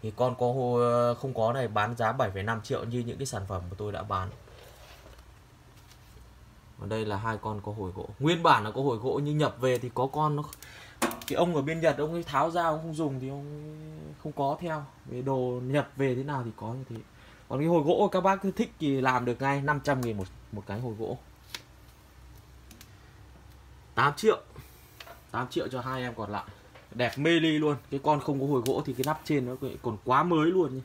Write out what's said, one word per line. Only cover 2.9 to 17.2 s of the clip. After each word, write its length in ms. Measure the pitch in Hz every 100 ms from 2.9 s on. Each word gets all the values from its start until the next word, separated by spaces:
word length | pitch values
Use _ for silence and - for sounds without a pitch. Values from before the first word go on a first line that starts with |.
| 120
những 180 | 120 123
cái 80 | 135
sản 160 | 107 98
phẩm 140 | 95 87
mà 40 | 92
tôi 140 | 104
đã 100 | 98
bán. 280 | 104 95 92 - - - - - - - - - - - - - - - - - - - - - - - - -
Còn 80 | 101
đây 160 | 110
là 120 | 107 101
hai 220 | 113 107
con 180 | 110 107
có 80 | 101
hồi 200 | 107 92
gỗ. 140 | 92 - 104
Nguyên 240 | 143 170
bản 220 | 170 123
là 60 | 104
có 120 | 110
hồi 160 | 139 117
gỗ 220 | 127 139
nhưng 140 | 147 151
nhập 180 | 139 110
về 180 | 131 123
thì 120 | 123
có 120 | 123 131
con 300 | 147 151 147
nó, 60 | 151 - - - - -
cái 360 | - - - -
ông 200 | 180 156
ở 60 |
bên 180 | 143 160
Nhật 180 | 160 139
ông 140 | 151
ấy 100 | 170
tháo 280 | 160 139 160
ra, 140 | 170
ông 180 | 165 156
không 120 | 165
dùng 260 | 151 156 135
thì 80 | 131
ông 160 | 143
ấy 720 | 143 147 151 156 156 156 156 151
không 100 | 156
có 240 | 147 139 147
theo. 240 | 175 156 139 - 127
Về 160 | 123
đồ 380 | 131 135 123 123
nhập 260 | 123 143 135 -
về 180 | 135
thế 100 | 123
nào 180 | 139 139
thì 60 | 117 104
có 160 | 110
như 120 | 123 131
thế. 80 | 113 - -